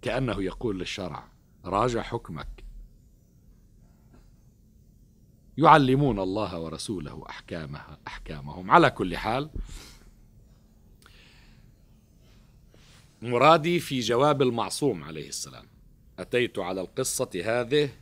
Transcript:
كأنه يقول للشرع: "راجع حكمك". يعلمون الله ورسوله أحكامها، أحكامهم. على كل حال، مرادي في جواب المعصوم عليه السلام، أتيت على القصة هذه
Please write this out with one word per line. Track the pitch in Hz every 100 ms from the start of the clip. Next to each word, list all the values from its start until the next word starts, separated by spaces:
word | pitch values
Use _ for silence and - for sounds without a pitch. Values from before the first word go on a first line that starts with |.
كأنه | 123 117 131 101
يقول | 95 85 120 95
للشرع: | 90 - 90 65 - - _ - 90
"راجع | 95 123 117
حكمك". | - - - 80 - - - - - - - _ _ - - - - - - - - - - - - _ - - - - - _ - - - -
يعلمون | 156 156 131 135 143 101
الله | 95 98 101 87
ورسوله | 82 78 - 95 71 71 -
أحكامها، | - - 87 73 71 - 76 -
أحكامهم. | - - 76 69 80 92
على | 135 147
كل | - 95 85
حال، | 107 123 151 - - - - - - - - - - - - - - - - - - - - - - - - - _ - - - - - - - - - - _
مرادي | 113 120 139 165 156 175
في | - 135
جواب | 113 120 143 139
المعصوم | 131 117 98 - 147 92
عليه | 73 80 71
السلام، | - 71 62 - - - - - -
أتيت | 92 123 120 -
على | 90 95
القصة | 90 - 131 - 127 - 104
هذه | 120 117 147 147 -